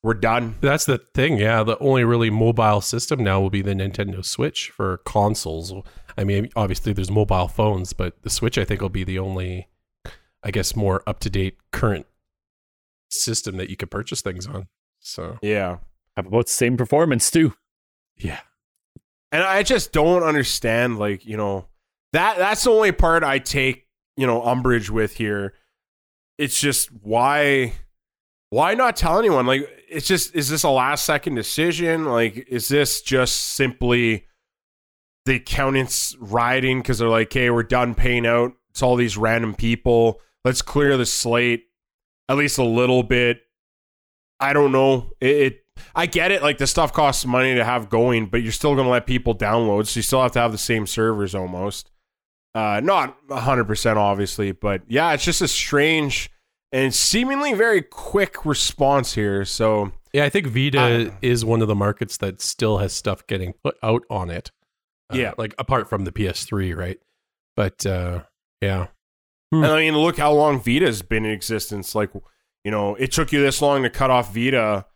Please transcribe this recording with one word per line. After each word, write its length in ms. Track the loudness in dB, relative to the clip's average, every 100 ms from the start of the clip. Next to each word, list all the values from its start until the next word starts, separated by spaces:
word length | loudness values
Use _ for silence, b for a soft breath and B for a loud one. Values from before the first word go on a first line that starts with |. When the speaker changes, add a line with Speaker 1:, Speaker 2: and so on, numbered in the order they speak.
Speaker 1:
we're 140 | -2 0
done." 400 | 0 0 -2 -2
Speaker 2:
That's 260 | 0 0 0
the 140 | -2 _
thing, 240 | -2 0 2
yeah. 260 | 2 2
The 140 | 0 0
only 240 | 2 2
really 260 | 4 2 2
mobile 520 | 2 2 4 4 2
system 420 | 0 -6 -4 -2
now 160 | 2 2
will 80 | 2
be 120 | 0
the 120 | -2
Nintendo 500 | -2 -4 -4 -6 -6
Switch 460 | -8 -4 -4 -4 -10
for 280 | -6 -6 -6
consoles. 760 | -4 0 0 0 -4 -8 -8 -12 -14 B B -4
I 60 |
mean, 260 | -2 0 -2 -2
obviously 380 | -2 -2 -2
there's 180 | -4 -2
mobile 380 | 0 2 0 0
phones, 420 | 0 0 0 -6
but 300 | -6 -6 -6
the 60 | -8
Switch, 280 | -2 -2 -2
I 60 | -2
think, 160 | -2
will 80 | -4
be 140 | -4
the 160 | -6 -6
only, 500 | -6 -6 -6 -10 -12 _ _ _ -20 B B B
I 80 | -4
guess, 240 | -2 -2 0
more 280 | 0 0 -2
up-to-date 500 | -6 -4 -2 -4 -6 _
current 340 | -2 0 -2 -6 _ _ _ _ _ _ _ _ _ _
system 460 | -6 -4 -4 -6 -8
that 120 | -8
you 80 | -8
could 140 | -8
purchase 300 | -8 -8 -8
things 260 | -8 -8 -10
on. 200 | -12 -14 _ _ _
So 380 | -16 -12 -12 -8
Speaker 1:
Yeah. 360 | -4 -2 -4 -8 -14 _ _ -10
Speaker 3:
Have 80 | -2
about 220 | -2 0
the 40 |
same 240 | 0 0 0
performance, 560 | 0 2 2 2 2
too. 220 | 2 2 0 _ _ _ _ _ _
Speaker 2:
Yeah. 240 | -10 -10 -16 _ _ _ _ -20 _ _ _
Speaker 1:
And 100 | -2
I 220 | 0 0
just 300 | 2 0 0
don't 280 | 2 4 4
understand, 800 | 2 0 0 -2 0 0 0 0
like, 260 | -4 -4 -6
you 120 | -4
know, 320 | -4 -4 -8 _ _ _ _
that, 260 | 0 0 2
that's 280 | 0 2 4
the 40 |
only 220 | 6 4
part 320 | 4 4 4
I 160 | 2 -2
take, 480 | -2 -2 0 -2 _ _ _ -2
you 120 | 0
know, 160 | 2
umbrage 480 | 2 0 2 0 0
with 240 | -2 -2 -2
here. 400 | -4 -4 -6 _ _ _ _ _ _ _ _ -6
It's 240 | -4 0
just, 300 | 0 -2 -4
why, 840 | -8 -2 2 2 2 2 2 0 -6 -12 _ _ _ _ _ _
why 240 | 0 2 2
not 200 | 0 2
tell 220 | 2 2
anyone? 300 | 4 4 4
Like, 200 | 0 -2 -14 _
it's 160 | -8 0
just, 300 | 0 0 -2
is 140 | -2
this 120 | 0
a 80 | 2
last 340 | 2 2 0
second 300 | 0 -2 -2
decision? 720 | -4 -4 -2 -2 0 -2 -2 0
Like, 400 | 0 0 -2 -8
is 200 | -6 0
this 340 | 0 2 -2
just 340 | 0 0 2 -2 -4 -2
simply 720 | -2 0 0 2 2 -2 -6 _ _ _ _ _ _ _ _ _ -2
the 100 | -2
accountants 800 | 0 0 2 2 0 -4 -6 -8
riding 640 | -4 0 2 2 0 -2
'cause 160 | -2 0
they're 80 | 2
like, 260 | 2 2
"Hey, 160 | 0 2
we're 140 | 2
done 320 | 2 0 0 2
paying 320 | 2 4 2
out 260 | 2 2 -4 _ -2
to 100 | 2
all 100 | 2
these 220 | 2 0
random 380 | 0 0 0 -2
people. 640 | 0 0 2 4 4 0 b b -2
Let's 160 | -2
clear 340 | -2 2 2 2
the 120 | 0
slate 640 | -2 0 0 2 -2 _ _ _ _ _ _ -2
at 80 | 0
least 220 | 0 0
a 40 |
little 380 | 2 2 4 2
bit." 400 | 2 2 2 -2 _ _ _ _ _ _ _ _ _ _
I 140 | 0
don't 180 | 4 4
know. 420 | 4 4 2 -2 -2
It, 140 | 2 4
it, 240 | 2 0 _ -20 B -4
I 100 | -2
get 260 | 0 0
it. 120 | 2
Like, 140 | 0 0
the 100 | 0
stuff 240 | 0 0
costs 340 | 2 2 2 0
money 300 | 2 2 2
to 80 |
have 260 | 2 -2 0
going, 360 | 2 4 2 0
but 180 | -2
you're 80 | -2
still 240 | -2 0 2
gonna 140 | 4
let 160 | 2 2
people 260 | 0 0
download, 540 | -2 0 2 2 0 0
so 120 | -2
you 40 |
still 180 | 0 2
have 120 | 2
to 60 | 2
have 120 | 0
the 60 | -2
same 280 | -2 -2 -2
servers 480 | 0 0 0 -2
almost. 560 | -4 -6 -6 -6 -6 -16 _ _ _ _ _ _
Uh, 280 | -4 0 0
not 340 | 2 2 0 -8 _
a 100 | -4
hundred 260 | 0 0 0
percent, 320 | 0 2 2
obviously, 540 | 2 2 -2 -2 -4
but 300 | -4 -4 -4 -2
yeah, 260 | 0 2
it's 100 | 0
just 180 | 0 0
a 60 | -2
strange 840 | -2 0 2 2 2 0 -4 -8 _ _ _ _
and 200 | -2 0
seemingly 600 | 0 0 0 0 -2 -2
very 280 | 0 2 2
quick 640 | 0 -14 -4 0 0 -4 -4
response 680 | -2 -2 0 2 2 0
here, 320 | -2 0 -2 -4
so 480 | 0 2 2 -2 -8 _
Speaker 2:
Yeah, 140 | 0 0
I 40 |
think 180 | 0 -2
Vita 320 | 0 2 2 4 2 0
Speaker 1:
I 40 | -2
Speaker 2:
is 240 | 0 0 2
one 160 | 0
of 60 | 2
the 60 | 2
markets 420 | 0 -2 -8 -6
that 240 | -6 -6
still 380 | -8 -2 0 0
has 120 | -2
stuff 340 | -4 -6 -6 -6
getting 260 | -6 -6 -6
put 140 | -8 -4
out 220 | -2 -2 -2
on 200 | -6 -6
it. 220 | -8 -12 _ _ _ _ _ _
Uh, 60 | -4
Speaker 1:
Yeah. 160 | -4 -4
Speaker 2:
like, 180 | -8 -8
apart 300 | -2 -2 0
from 140 | -4
the 80 | -4
P 160 | -4 -4
S 160 | -4 -6
three, 280 | -4 -2
right? 260 | -4 -6 -8 _ _ _ _ _ -4
But, 300 | -4 _ -4
uh, 380 | -4 -4 -8 -10 _ _ _
yeah. 260 | -4 -2 -6 _ _ _ _ _ _
Hmm. 120 | 2
Speaker 1:
And 80 | 4
I 60 | 4
mean, 180 | 2 2
look 200 | 2 2
how 140 | 2
long 260 | 4 4 2
Vita's 400 | 0 2 2 0
been 220 | -4 -4 -2
in 60 |
existence. 640 | -6 -6 -6 -6 -10 -6 -4
Like, 160 | -4 -6 -18 _ _ _
you 80 | -6
know, 240 | -4 -4 -2
it 160 | -2
took 200 | -2 0
you 100 | 2
this 200 | 2 2
long 220 | 2 2
to 60 | 0
cut 200 | 0 2
off 240 | 2 0
Vita. 520 | -2 0 2 2 -2 -6